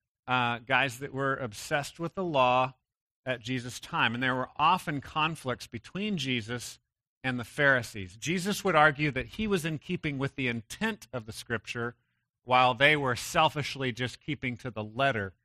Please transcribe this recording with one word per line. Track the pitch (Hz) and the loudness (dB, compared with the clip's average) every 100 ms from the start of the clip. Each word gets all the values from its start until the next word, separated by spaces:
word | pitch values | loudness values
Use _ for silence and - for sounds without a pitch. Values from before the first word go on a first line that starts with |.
| _ _ - | _ _ -2
uh, | 127 120 117 | 0 0 -2
guys | 120 127 135 120 | 0 2 2 -2
that | 143 | -8
were | 131 135 | -4 -2
obsessed | 135 123 104 - 151 139 - | -2 -6 -10 -4 -4 -4 -8
with | 170 | -10
the | - | -6
law | 180 143 127 127 127 - _ _ _ _ 127 | 0 4 6 6 2 -2 _ _ _ _ -8
at | 120 | -6
Jesus' | 110 131 123 - | -4 -6 -6 -12
time. | - 165 123 | -6 0 2
And | 117 | 2
there | 131 127 | 0 0
were | 127 - | -4 2
often | 156 185 - 147 | 2 2 0 -6
conflicts | - 156 156 156 131 120 - | -6 -2 -2 -2 -6 -6 -8
between | 117 - 180 214 190 | -14 -12 -8 -4 -4
Jesus | 131 127 107 120 - - _ _ _ _ | -2 -2 -2 -8 -8 -16 _ _ _ _
and | 131 123 | -4 -4
the | |
Pharisees. | 117 - 143 127 110 107 92 101 | -4 2 4 4 2 -8 -12 -8
Jesus | 139 185 185 202 | -4 -2 -2 -2
would | 196 160 | 2 6
argue | 151 143 151 | 6 4 -2
that | 131 117 | -2 -6
he | - 220 | -4 -2
was | 196 | 0
in | 160 151 | -2 -6
keeping | - 180 156 139 | -6 -6 -4 -4
with | 135 - | -4 -2
the | 127 | -2
intent | 117 - - 220 214 - | -4 -6 -6 -4 -4 -8
of | 127 110 | -10 -10
the | |
Scripture, | - - 117 - 123 117 120 _ _ _ _ | -12 -6 -6 -6 -6 -6 -8 _ _ _ _
while | - 123 127 | 2 6 6
they | 120 143 151 | 6 6 6
were | 135 117 | 2 -2
selfishly | - 170 156 151 135 135 131 | 0 4 4 2 -4 -2 -4
just | 117 123 - | -2 -6 -6
keeping | - 143 131 120 | -8 -6 -6 -6
to | 131 | -8
the | 110 | -8
letter | 107 113 139 117 98 - | -8 0 0 0 -4 -10